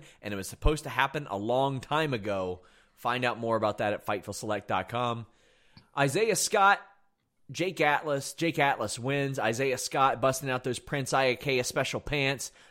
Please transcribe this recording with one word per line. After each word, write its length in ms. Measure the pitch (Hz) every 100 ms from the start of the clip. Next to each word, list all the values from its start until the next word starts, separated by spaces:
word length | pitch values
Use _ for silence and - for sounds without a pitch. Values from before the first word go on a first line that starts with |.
| - -
and 100 | 104
it 40 | 101
was 100 | 92
supposed 380 | - 151 156
to 60 | 139
happen 360 | 117 139 - -
a 80 | 98
long 420 | 107 123 139 131
time 340 | - 147 156
ago. 460 | 123 101 98 92 90 - _ _ _
Find 280 | 117 123
out 140 | 123 113
more 160 | 113 113
about 220 | 107 104
that 160 | 107
at 120 | 104 -
Fightful 280 | 104 -
Select 340 | 98 110 104 -
dot 200 | 98 92
com. 360 | 117 123 117 113 _ _ _ _ - - -
Isaiah 380 | 143 151 226 185
Scott, 420 | - 214 196 202 - _ _ _ _ _ -
Jake 300 | 139 180 165
Atlas. 520 | 147 143 156 139 -
Jake 260 | - 165 151
Atlas 360 | 143 - 107 -
wins. 440 | 123 143 139 135
Isaiah 380 | 110 117 139 120
Scott 420 | - 147 135 117
busting 300 | 165 165 139
out 120 | 127
those 160 | 131 120
Prince 340 | - 143 131
Iaukea 520 | 139 131 120 143 127
special 340 | 120 147 131 131
pants. 520 | - 147 135 135 - - -